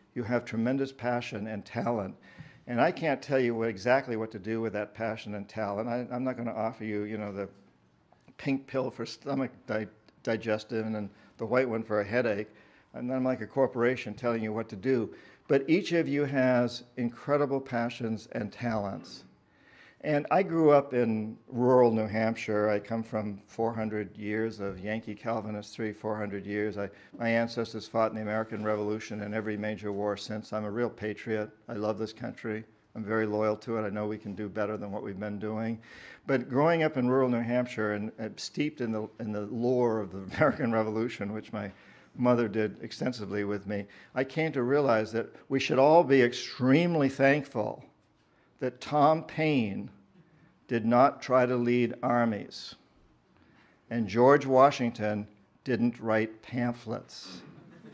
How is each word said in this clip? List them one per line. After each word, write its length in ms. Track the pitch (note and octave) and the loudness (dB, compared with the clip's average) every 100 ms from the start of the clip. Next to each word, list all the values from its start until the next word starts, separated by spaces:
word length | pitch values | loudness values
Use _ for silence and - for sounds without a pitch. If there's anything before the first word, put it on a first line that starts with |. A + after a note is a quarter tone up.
| _ | _
you 80 | A#2+ | -8
have 240 | A2 A#2+ A#2+ | -2 -2 -2
tremendous 460 | A2+ A#2 C3+ C3+ | -2 -2 -2 -4
passion 540 | - A#2+ A#2+ - G#2+ G#2+ | -4 -4 -2 -4 -8 -8
and 160 | G#2 | -8
talent. 500 | - A#2 G#2+ A#2 F#2+ - - - - - - | -8 -4 -2 -2 -4 -10 -20 -20 -20 -18 -6
And 140 | A#2 | 2
I 100 | D#3+ | 2
can't 300 | F3+ D#3+ C3 | 2 -2 -2
tell 180 | - C3+ | 0 2
you 160 | A#2+ | 2
what, 140 | A2+ A2+ | 0 -2
exactly 480 | F#2+ A#2 C3+ C3 A2 | -2 2 2 2 -4
what 140 | A2 | -6
to 60 | G#2 | -8
do 240 | G#2 A2+ | -4 -4
with 100 | A2+ | -2
that 220 | G#2 G#2 | -4 -6
passion 400 | A2+ A2+ A2 G#2+ | -6 -6 -6 -8
and 120 | G2+ G2 | -10 -10
talent. 420 | A2 G2+ G2+ A#2 | -6 -4 -4 -4
I, 180 | A#2+ A#2+ | -4 -6
I'm 140 | B2 | -6
not 140 | C3 A#2 | -4 -4
gonna 160 | A#2 | -6
offer 300 | A2 A2 A2+ | -4 -4 -4
you, 180 | A2 G#2 | -6 -4
you 160 | G#2 G#2+ | -4 -6
know, 140 | G#2 | -8
the 180 | G2 G2 - _ _ _ _ _ _ - - | -8 -10 -12 _ _ _ _ _ _ -20 -8
pink 280 | C#3+ C3+ C3+ | -4 -4 -4
pill 240 | C3+ B2+ | -4 -4
for 140 | - | -6
stomach 480 | A2+ - C#3 C3+ B2+ - - | -10 -10 -6 -4 -4 -8 -6
di-, 200 | A2 G#2 - _ _ | -4 -4 -10 _ _
digestion 720 | - A2+ A2+ G#2+ - A2+ A2 | -2 -2 0 -2 -2 -4 -2
and 160 | G#2+ G2 - - - | -4 -6 -10 -20 -10
a 40 | A2 | 0
white 220 | B2 B2+ | 2 2
one 140 | A2 | -2
for 180 | A2 G#2 | 0 0
a 40 | |
headache, 440 | G2+ A#2+ A#2 G#2 G#2+ - - _ _ | 2 0 0 -2 -4 -14 -20 _ _
and 180 | - B2 | -10 -4
I'm 120 | C3 | -2
like 160 | C3 B2+ | 0 -2
a 60 | G#2+ | -4
corporation 680 | C#3 B2+ A#2+ A#2+ B2 G#2+ | 0 2 4 2 0 -6
telling 280 | G2+ A#2+ A2+ | -4 -2 0
you 100 | A2 | -2
what 160 | G#2+ A2 | -4 -6
to 60 | G2 | -4
do. 360 | B2+ B2 G2+ - - - - | 0 0 0 -8 -20 -18 0
But 200 | C#3 C#3 | 2 4
each 240 | F3 - | 2 2
of 160 | E3+ C#3 | 0 2
you 160 | C#3+ | 0
has 600 | C#3 C#3 B2+ B2 A#2+ - - - | 0 2 4 4 2 -4 -12 -6
incredible 640 | A#2+ - - C#3+ C3 C3+ | -6 -4 -2 0 2 -2
passions 680 | C3+ A#2+ A#2 - A#2 A2 - | -2 -4 -4 -4 -4 -4 -6
and 180 | A#2+ G#2 | -6 -6
talents. 720 | - A#2+ A2 G2 G2+ - - - _ _ _ _ - - _ | -6 -4 -2 -4 -8 -12 -20 -20 _ _ _ _ -20 -20 _
And 220 | D3+ D3 - | -2 -2 2
I 100 | F3 | 0
grew 280 | F3+ E3 D3+ | 2 4 8
up 240 | C#3+ C#3 | 8 6
in 420 | B2 A2+ A2 A2 - - | 2 2 0 -4 -10 -8
rural 460 | A#2 B2 B2+ A#2+ | 0 6 8 8
New 160 | A2 G#2+ | 6 0
Hampshire. 600 | A2 A2 A2+ - G#2 G#2+ | 0 0 0 -2 0 2
I 120 | G#2 | 0
come 240 | G2+ A2+ | -2 -6
from 360 | A2 G#2+ G#2 G2+ - | -4 -4 -4 -8 -12
four 260 | - A2+ | -2 -2
hundred 440 | A2+ A2 G#2+ F#2 - | -2 -4 -4 -6 -8
years 420 | G#2 G#2+ A2+ G#2 | -4 -2 -2 -4
of 220 | G2 F#2 | -8 -6
Yankee 340 | G2+ A2 A2+ | -6 -6 -6
Calvinists, 600 | G#2 A2+ A2+ G#2+ G#2 G2+ | -8 -4 -4 -4 -8 -10
three, 180 | - A2 | -8 -6
four 240 | G#2 G#2+ G#2+ | -6 -6 -4
hundred 280 | G#2 G2 | -4 -6
years. 320 | G2 G#2 G#2 G2+ | -6 -4 -2 -4
I, 140 | G2 - - - | -8 -10 -20 -6
my 100 | A#2 | 0
ancestors 580 | A2+ A#2 A#2+ A2 A2 - | 0 0 -4 -6 -8 -4
fought 240 | A2+ A2 | 0 0
in 60 | A2 | 0
the 60 | |
American 420 | G#2+ A2 A2 G#2+ | -4 -4 -4 -4
Revolution 580 | A2 G#2+ G#2 A2 - G#2+ | -2 -2 -2 -4 -6 -8
and 100 | G#2 | -6
every 240 | A2 G#2+ G#2 | -4 -4 -4
major 360 | G#2+ G#2 G#2 | -4 -6 -6
war 240 | G2+ G#2 G2 | -4 -2 -4
since. 360 | - G#2+ - | -6 -10 -6
I'm 120 | G#2+ | -6
a 60 | G#2 | -4
real 200 | A2 A#2 | -2 -2
patriot. 600 | - G#2+ G2+ A#2 G#2+ G#2+ - - | -2 -6 -6 -4 -4 -4 -10 -10
I 60 | |
love 240 | A2 G#2+ G#2 | -4 -2 -2
this 140 | A2 | -6
country. 520 | - A#2 - A2+ G#2+ A2+ _ _ A2+ | -8 -12 -10 -8 -8 -10 _ _ -10
I'm 80 | |
very 220 | G#2 A2 G#2+ | -2 0 0
loyal 300 | G#2+ G#2+ G#2+ | 2 0 0
to 200 | B2 A2+ | -4 -4
it. 40 | |
I 80 | G#2 | -2
know 160 | G#2+ G#2+ | -4 -4
we 120 | G#2+ | -6
can 160 | G2+ | -8
do 140 | G2 G#2 | -8 -6
better 280 | G#2 G#2 G#2+ | -4 -4 -4
than 140 | G2+ | -6
what 120 | G2+ | -8
we've 180 | G#2+ G2 | -8 -8
been 180 | G#2 G#2 | -8 -6
doing. 400 | G#2+ A2 A2+ A2+ - - - - - | -6 -4 -4 -6 -10 -20 -20 -12 0
But 220 | C3 B2+ | 0 2
growing 340 | C3 D#3+ E3 | 2 4 4
up 140 | D#3 C#3+ | 2 2
in 120 | B2 | 2
rural 200 | C3 B2+ | 4 4
New 120 | A#2 | 2
Hampshire 520 | A#2 B2 B2 - G#2+ | 2 0 0 -2 -2
and, 180 | G#2 A2 - | -2 -4 -8
uh, 100 | A2 - | -10 -8
steeped 440 | - - D3+ D3+ | -8 -4 -4 -2
in 120 | A#2+ | -4
the, 160 | A2 G#2+ - | -4 -6 -8
in 120 | A2+ | -6
the 100 | G#2 | -6
lore 580 | G#2 A#2 A#2+ B2+ A#2+ A2 | -4 -2 2 4 4 2
of 120 | G2 | -2
the 60 | F#2+ | -8
<laughs> 180 | F#2 - | -8 2
American 360 | C#3+ - A#2 | 2 2 0
Revolution, 600 | A2+ A2 A2 A2+ - G2+ | 2 2 0 -2 -4 -6
which 200 | G#2+ - | -6 -8
my 180 | A2 G2+ - - - - - | -8 -8 -12 -20 -20 -18 0
mother 320 | B2 A#2+ A2 | 4 4 2
did 280 | G#2+ G#2+ - | 0 -2 -4
extensively 640 | A2+ - B2 A#2 G2 G#2 | -12 -6 -6 -4 -6 -4
with 220 | G2+ G2+ F#2+ | -2 -4 -4
me, 200 | G#2 G2+ - - | -6 -6 -16 -8
I 100 | C3 | -4
came 280 | C3+ D#3+ D#3+ | -2 -2 -2
to 100 | C3+ | 0
realize 500 | A#2+ C#3+ C3+ A2 G#2+ | 2 2 4 4 2
that 160 | A2+ - - - | -2 -4 -10 -4
we 120 | C3+ | -2
should 180 | - B2 | 2 6
all 260 | C#3+ E3+ | 8 8
be 180 | C#3 C3+ | 8 6
extremely 840 | A#2+ - - - B2+ D3 F3 E3 C#3 | 6 2 -8 0 6 6 6 4 2
thankful 760 | - C3+ D3 C3+ A2+ G#2+ A2 - _ _ _ _ _ _ _ | 4 4 4 0 -4 -4 -6 -16 _ _ _ _ _ _ _
that 200 | B2+ B2 | -6 -6
Tom 440 | - D3 D3 D#3+ | -2 6 6 6
Paine 680 | D#3+ - D#3 C#3 G#2+ G2+ G2+ - _ _ _ _ _ _ - | 0 0 2 2 0 -4 -8 -14 _ _ _ _ _ _ -4
did 180 | A#2 A2+ | 0 4
not 340 | A#2+ C#3 - | 6 6 4
try 260 | - B2+ B2 | 2 4 4
to 100 | B2+ | 2
lead 380 | A#2+ B2 A#2 - | 2 2 2 0
armies 760 | B2 A#2+ A#2 G#2 - - - - _ _ _ _ _ _ _ _ _ _ _ | 0 2 2 0 -8 -14 -16 -18 _ _ _ _ _ _ _ _ _ _ _
and 160 | A#2 G2+ | -4 0
George 400 | A2 C3 C#3+ C3+ | 6 8 8 6
Washington 800 | B2+ C#3 C#3+ A#2+ A#2 G#2+ G#2 G#2+ - _ _ | 8 8 6 -2 -2 -2 -2 -6 -14 _ _
didn't 360 | - A#2 A#2+ A2+ | -4 0 0 0
write 400 | A2 A2 A2 - | 0 2 0 -4
pamphlets. 1000 | - B2 A#2+ A#2+ A2 A2+ - - - - - - - - - | -8 -2 -2 -4 -8 -8 -10 -18 -16 -16 -18 -20 -20 -20 -20